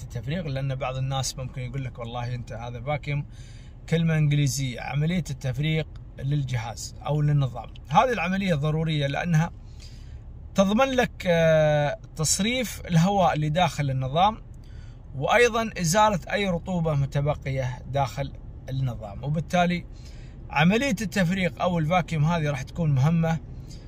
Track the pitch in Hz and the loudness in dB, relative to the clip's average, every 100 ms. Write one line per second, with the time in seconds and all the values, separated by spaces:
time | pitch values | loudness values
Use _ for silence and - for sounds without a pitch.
0 | - 120 113 170 160 135 139 131 131 131 | -8 -8 -4 -4 -4 -4 -4 -2 -4 -2
1 | 131 135 127 - 127 - 123 131 131 120 | -2 -2 -4 -6 -8 -8 -8 -6 -8 -8
2 | 117 123 120 123 113 113 120 120 123 147 | -8 -6 -6 -6 -8 -10 -10 -8 -6 -4
3 | - 147 139 - - - - - - 165 | -2 -4 -4 -10 -16 -18 -18 -18 -2 0
4 | 165 156 151 143 143 135 131 113 - 135 | 2 4 4 4 4 2 -2 -4 -4 0
5 | 156 180 - 131 131 123 151 160 151 - | 0 0 -2 -4 -4 -2 0 0 -2 -8
6 | - - 135 147 131 127 117 104 - - | -14 -8 -2 0 0 -2 -4 -8 -12 -8
7 | 127 147 147 147 131 120 110 - - 160 | -2 2 4 4 2 -2 -12 -14 2 6
8 | 254 214 170 190 196 151 151 156 160 156 | 6 4 0 0 2 2 2 0 2 2
9 | 139 143 175 156 170 - - - - - | 0 0 2 4 2 -2 -16 -16 -16 -14
10 | - - - - - - 190 214 269 254 | -14 -14 -14 -16 -4 2 4 4 4 4
11 | - - 185 170 165 160 151 147 147 - | 0 0 2 4 6 6 6 4 2 -2
12 | - - 156 - 208 254 226 - - 170 | -8 -4 0 0 0 0 -2 -6 0 4
13 | 180 202 170 143 151 151 170 - 143 131 | 4 6 4 4 2 2 2 2 -2 -2
14 | 131 151 196 220 - - - - - - | 0 4 4 2 -6 -16 -16 -14 -14 -16
15 | - 131 147 214 240 233 226 - 170 208 | -12 -4 2 6 6 4 -2 -2 2 4
16 | 214 196 - 196 196 170 185 180 160 143 | 6 4 0 -2 0 -2 -2 0 2 2
17 | 135 143 147 143 139 135 127 123 - 135 | 2 0 0 0 -2 -2 -2 -4 -4 -2
18 | 131 - 135 - - - - 135 131 110 | -2 -2 -6 -8 -14 -14 -8 -4 -2 -4
19 | 107 104 135 156 156 180 175 175 - - | -8 -8 -4 -2 0 2 2 0 -4 -14
20 | - - - - - 143 165 220 277 202 | -14 -14 -14 -14 -4 2 4 4 2 0
21 | 208 202 170 190 175 - 180 175 151 180 | -2 0 2 2 -2 0 0 0 2 2
22 | 170 160 151 175 147 143 - - 160 139 | 2 2 2 2 0 -4 -6 -2 2 4
23 | 143 170 165 165 - - - - | 4 4 2 0 -4 -12 -14 -14